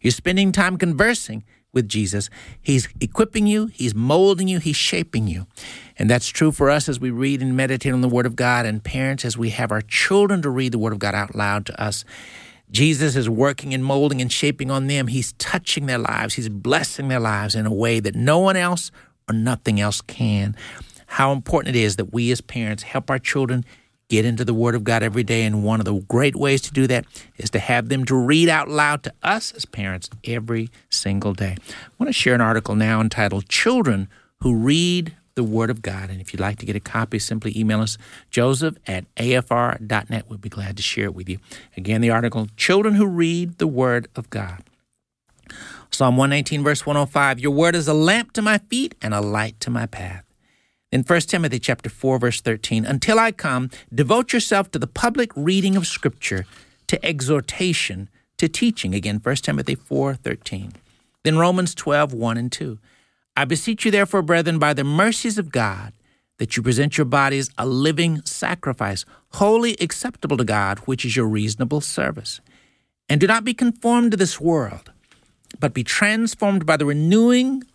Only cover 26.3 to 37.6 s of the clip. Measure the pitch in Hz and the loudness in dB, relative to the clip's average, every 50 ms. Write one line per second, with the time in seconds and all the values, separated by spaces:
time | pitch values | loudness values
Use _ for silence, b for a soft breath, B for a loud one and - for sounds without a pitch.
26.3 | 135 - 143 139 139 131 - - - 135 131 127 127 117 120 B B B B B | 0 0 0 2 2 0 0 -2 0 0 2 2 2 0 -2 B B B B B
27.3 | B - 113 107 - 104 - - 120 120 113 117 139 135 131 - 135 131 120 127 | B -10 -6 -4 -2 -2 0 0 0 0 0 -2 -2 -2 0 2 2 2 4 4
28.3 | 151 160 170 170 156 156 139 139 151 151 147 147 147 139 - - - _ - 170 | 4 6 6 4 4 2 0 -2 0 2 2 2 0 -2 -4 -8 -10 _ -2 -2
29.3 | 202 226 - - - - - - - 104 101 95 92 90 - - 113 - - 117 | 0 0 -2 -6 -10 -10 -12 -10 -8 -8 -6 -6 -6 -8 -10 -14 -16 -12 -8 -6
30.3 | 117 117 110 113 117 113 113 113 b b b b - - - 98 98 98 104 104 | -6 -6 -4 -4 -4 -4 -4 -6 b b b b -6 -4 -2 0 -2 0 0 -2
31.3 | 95 - 101 95 92 90 - - - - - - _ - 247 294 - - - 127 | -2 -2 -4 -4 -4 -6 -10 -14 -18 -18 -18 -16 _ -4 -2 0 0 2 2 4
32.3 | 123 120 117 110 113 110 - - 104 107 110 110 113 110 110 107 - 117 107 101 | 4 4 4 4 2 0 0 0 0 2 2 2 2 2 0 0 0 0 -2 0
33.3 | 95 98 92 - - - - 226 254 254 196 135 104 95 98 b b b b b | -2 -4 -4 -2 -2 0 2 4 4 4 2 2 0 0 -2 b b b b b
34.3 | b _ - 127 120 110 113 135 151 165 175 175 180 180 165 165 - - _ _ | b _ 0 2 2 2 4 2 4 4 2 2 0 0 -2 -6 -10 -14 _ _
35.3 | _ 131 120 110 110 113 113 113 113 113 - 101 95 95 98 95 95 95 92 - | _ -2 -2 0 0 0 0 0 -2 -4 -6 -8 -8 -8 -8 -10 -10 -10 -10 -10
36.3 | - - 95 101 104 - - 101 101 101 - - - 110 113 - 117 104 - - | -6 -4 -4 -4 -4 -4 -6 -6 -6 -6 -6 -4 -4 -4 -2 -2 -4 -4 -4 -4
37.3 | 110 110 107 107 107 113 | -4 -4 -4 -4 -2 0